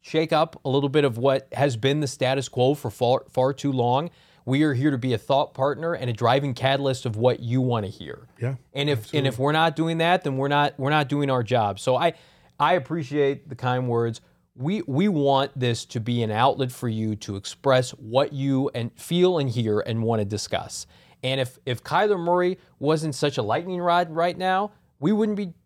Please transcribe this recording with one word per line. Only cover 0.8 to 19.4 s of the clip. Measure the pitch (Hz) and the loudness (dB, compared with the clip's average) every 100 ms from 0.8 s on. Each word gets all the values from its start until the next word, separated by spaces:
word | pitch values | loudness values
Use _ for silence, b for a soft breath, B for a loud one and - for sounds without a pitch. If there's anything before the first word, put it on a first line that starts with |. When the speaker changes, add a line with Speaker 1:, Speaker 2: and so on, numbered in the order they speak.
| 139 | 2
Speaker 1:
bit | 151 | 2
of | 143 113 | 2 2
what | 135 135 - | 2 2 -2
has | - 143 117 | 0 0 2
been | 135 147 | 0 0
the | 139 | -2
status | - 127 135 127 | -2 -2 -2 -4
quo | 123 127 | 2 2
for | 147 117 | 2 -4
far, | - 120 131 - | -2 0 0 0
far | - 131 | 0 0
too | 135 143 | 0 -4
long. | 131 120 123 170 b b b | 0 0 0 -4 b b b
We | - 135 | -2 2
are | 156 | 2
here | 123 147 | 2 0
to | 131 | 0
be | 127 | -2
a | 113 | -4
thought | - 139 151 | 0 0 0
partner | - 139 139 165 | -2 -2 -2 -6
and | 170 123 | -4 -6
a | |
driving | 110 120 135 143 | 0 2 2 0
catalyst | 120 135 139 139 127 123 | 0 0 2 0 -2 -4
of | 107 | 2
what | 123 - | 2 2
you | 117 127 | -2 0
wanna | 127 117 98 | 0 0 -4
hear. | - 73 - - - | -8 -14 -14 -18 -6
Speaker 2:
Yeah, | 123 135 _ | -6 -6 _
Speaker 1:
And | 139 143 | -4 -2
if, | 110 | -2
and | |
Speaker 2:
absolutely. | - 151 139 | -2 0 0
Speaker 1:
if | 117 | 0
we're | 139 | 0
not | 156 165 | 2 2
doing | 156 165 165 | 0 -2 0
that, | 165 180 | 2 2
then | 151 131 | 0 -2
we're | 139 | 0
not, | 143 143 - | 2 2 0
we're | 135 | 0
not | 151 135 | 2 2
doing | 143 139 | 0 0
our | 127 | 0
job. | 107 120 104 95 | 2 2 0 0
So | - 127 | 0 2
I, | 170 - b b b - | 0 -2 b b b 0
I | 147 | 2
appreciate | 180 127 165 131 147 139 143 - | 2 0 -6 -2 2 2 0 -10
the | |
kind | 139 127 127 127 | -6 -2 -2 0
words. | 117 117 113 b b b | 0 0 -4 b b b
We, | - 139 208 | -8 -4 -4
we | - 135 208 | -2 2 2
want | 160 139 135 139 135 | 2 4 2 2 -2
this | 123 113 | -2 -2
to | - 123 | -4 -6
be | 110 120 | -2 -2
an | 110 | 0
outlet | 107 135 - 127 | 2 2 2 -4
for | - 123 | -4 -4
you | 110 110 107 | -2 -2 -4
to | - 98 | -6 -10
express | - - 139 127 127 | -10 -4 2 2 2
what | - 110 123 147 | -10 -2 0 0
you | 143 139 135 139 | -2 0 0 0
and | 123 120 | -4 -8
feel | - - 175 180 | -10 -4 2 4
and | 170 | 2